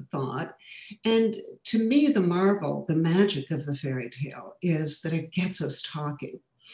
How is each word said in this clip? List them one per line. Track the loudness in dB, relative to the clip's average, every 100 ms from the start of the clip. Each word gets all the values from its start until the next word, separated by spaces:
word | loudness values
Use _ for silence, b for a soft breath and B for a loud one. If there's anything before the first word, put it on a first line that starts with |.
| -10
thought. | -6 -4 -4 -8 -12 B B B -4
And | 2 4 4 0 -10 -12
to | -2 2
me, | 4 4 6
the | 4
marvel, | 4 4 4 4 0 -4 0
the | 2
magic | 4 4 4 2 -4
of | -6 -4
the |
fairy | -6 -4 -4 -6
tale | -8 -8 -10 -16 -4
is | 0 0 0 -4
that | -2
it | -4 -4
gets | -4 -2 -2
us | -4 -4
talking. | -6 -6 -6 -6 -10 -12 _ _ B